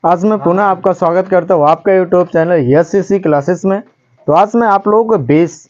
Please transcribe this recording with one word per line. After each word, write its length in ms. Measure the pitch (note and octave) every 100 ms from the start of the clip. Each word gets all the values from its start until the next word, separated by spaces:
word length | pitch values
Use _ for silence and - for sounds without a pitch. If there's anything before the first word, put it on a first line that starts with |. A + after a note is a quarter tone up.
आज 200 | E3 F3 G3
मैं 120 | G#3+
पुनः 240 | D#3+ F3+
आपका 300 | G3+ F#3 F#3+
स्वागत 340 | F3+ E3+ F3 F#3
करता 260 | F#3 F#3
हूँ 140 | F3+ D3
आपका 240 | D#3+ -
YouTube 360 | F#3+ F3+ F3+ F3+
channel 180 | F3 E3
एससीसी 680 | F3 B2 C#3+ E3 G3+ F#3+ G3
Classes 420 | F#3 D3 C#3 F3+ F#3+
में। 160 | G3 - _ _ _ -
तो 60 |
आज 180 | D#3 G3+ A#3
मैं 120 | A#3
आप 200 | G3 G3
लोगों 180 | G#3+ A3+
को 120 | G#3+
बेस 520 | B2 D3+ E3+ - -